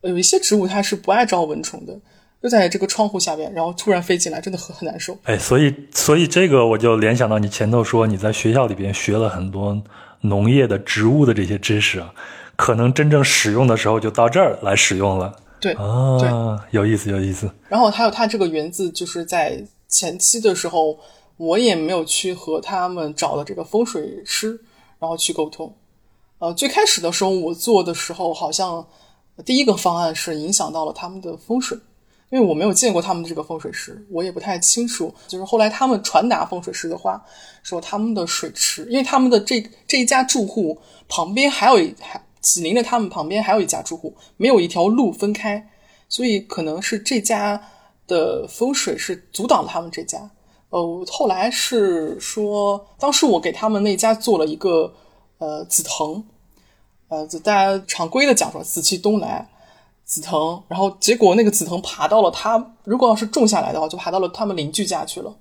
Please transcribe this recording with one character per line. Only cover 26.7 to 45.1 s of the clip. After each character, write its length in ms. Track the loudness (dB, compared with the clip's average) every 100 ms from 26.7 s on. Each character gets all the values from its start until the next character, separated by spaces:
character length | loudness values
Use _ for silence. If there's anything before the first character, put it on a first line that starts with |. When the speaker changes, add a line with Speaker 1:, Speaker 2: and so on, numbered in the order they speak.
| 2 2
Speaker 1:
始 140 | 0
的 120 | -2
时 120 | 0
候， 60 | 0
我 240 | 0 -4
做 300 | -6 2 2
的 100 | 2
时 180 | -6 -8
候， 220 | -6 -6
好 180 | -4 -6
像 340 | -4 -4 -6 -12 _ _ _ _ -16 0
第 100 | 2
一 80 |
个 120 | 4 2
方 220 | 2 0
案 180 | -2 -4
是 240 | -6 -6
影 120 | -2
响 220 | -2 -2
到 100 | -4 -6
了 60 |
他 160 | -6 -12
们 140 | -12
的 160 | -14 -14
风 240 | _ -4
水， 160 | -4 -10 _ _ _ _ _
因 80 | 2
为 60 | 2
我 100 | 2
没 80 |
有 100 | 0
见 180 | 2 2
过 80 | 0
他 140 | -2
们 100 | -6
这 100 | -6 -10
个 80 |
风 160 | -10 -10
水 120 | -10
师， 320 | -12 -14 -18 -10
我 120 | -6
也 80 | -6
不 80 | -8
太 180 | -6 -2
清 300 | 0 0 -2
楚。 260 | -4 -8 -8 -14
就 100 | -12
是 80 | -2
后 140 | 2
来 100 | 2
他 180 | 2 0
们 140 | 0
传 240 | 2 2 2
达 160 | 0
风 180 | -2 -6
水 120 | -8
师 160 | -8 -8
的 80 | -6
话， 260 | -4 -6 _ -20 -20 _
说 180 | -10 -10
他 200 | -6 -4
们 160 | -2 -2
的 100 | -2
水 260 | -4 -6
池， 360 | -4 -4 -4 -4
因 80 | -2
为 60 |
他 160 | 0 2
们 100 | 4
的 100 | 4
这， 240 | 2 -4 -4 -18 _
这 120 | 0
一 60 | 2
家 180 | 2
住 220 | 2 0 0
户 340 | -2 -2 -4 _ -20 _
旁 260 | -4 -2
边 160 | 2 2
还 200 | 4 6
有 100 | 6
一， 140 | 4 -4
还 200 | -16 -16 _ _
紧 220 | -2 0
邻 100 | 2
着 80 | 0
他 160 | 2 -2
们 100 | -2
旁 200 | -6 -4
边 140 | -2
还 100 | 2
有 80 | 2
一 40 | 2
家 160 | -4
住 120 | -6 -10
户， 200 | -12 -16 _ _
没 100 | 4
有 120 | 4
一 80 | 2
条 200 | 2 2
路 240 | 2 0